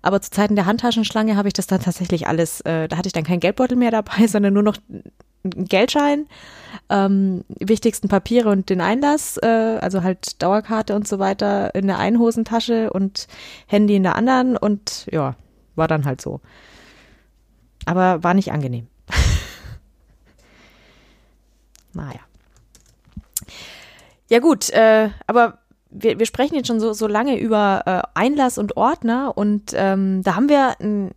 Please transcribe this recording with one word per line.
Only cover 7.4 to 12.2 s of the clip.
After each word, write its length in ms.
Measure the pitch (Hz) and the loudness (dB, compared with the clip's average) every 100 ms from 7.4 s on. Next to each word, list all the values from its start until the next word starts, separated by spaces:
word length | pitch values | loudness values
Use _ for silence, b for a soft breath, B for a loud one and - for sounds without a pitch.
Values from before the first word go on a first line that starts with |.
| - | -8
wichtigsten 640 | - 196 220 226 - 196 | -10 -2 0 0 -2 0
Papiere 400 | 196 - 233 220 | 0 2 2 2
und 200 | 196 190 | 0 0
den 120 | 180 | -2
Einlass, 560 | 175 233 285 302 - - | 0 2 2 0 -2 -2
äh, 100 | 226 226 226 226 | 0 2 0 -2
also 240 | 185 190 | -2 -2
halt 380 | 180 185 - - | -2 -4 -8 -4
Dauerkarte 540 | 175 208 214 220 220 208 | 0 0 0 -4 -2 -4
und 100 | 208 | -4
so 100 | 202 | -2
weiter 560 | 196 196 202 202 196 202 | -2 -2 -2 0 -2 -2
in 120 | 196 | -2
der 100 | 180 | 0
einen 220 | 185 | 2
Hosentasche 720 | 226 | 4